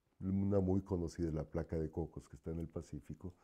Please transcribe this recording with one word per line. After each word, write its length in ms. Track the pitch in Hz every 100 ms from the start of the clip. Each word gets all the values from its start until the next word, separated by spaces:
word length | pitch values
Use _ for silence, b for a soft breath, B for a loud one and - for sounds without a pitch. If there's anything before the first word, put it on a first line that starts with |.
| _ -
una 400 | 92 98 98 101
muy 220 | 92 95
conocida, 500 | 95 90 82 - 85
la 120 | 76
placa 340 | 73 85 80 82
de 140 | 78
Cocos, 360 | - 78 - -
que 80 | 73
está 160 | -
en 80 | 82
el 80 | 80
Pacífico, 680 | 87 82 73 - 80 90 b